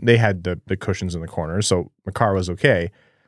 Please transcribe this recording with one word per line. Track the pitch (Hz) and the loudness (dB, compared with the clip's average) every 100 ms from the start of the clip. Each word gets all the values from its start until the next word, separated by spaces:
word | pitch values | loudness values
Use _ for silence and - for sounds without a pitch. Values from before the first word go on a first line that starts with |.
they | 117 117 | 2 4
had | 113 95 | 4 0
the, | 87 87 - | -4 -6 -4
the | 92 | -6
cushions | - 92 92 85 | -4 -4 -4 -6
in | |
the | 82 | -8
corner, | - 80 90 | -8 -4 -2
so | 104 92 - _ - | 2 0 -2 _ -10
Makar | - 110 | 0 2
was | 98 90 | 2 -2
okay. | 85 139 98 85 - _ _ | 0 2 2 0 -8 _ _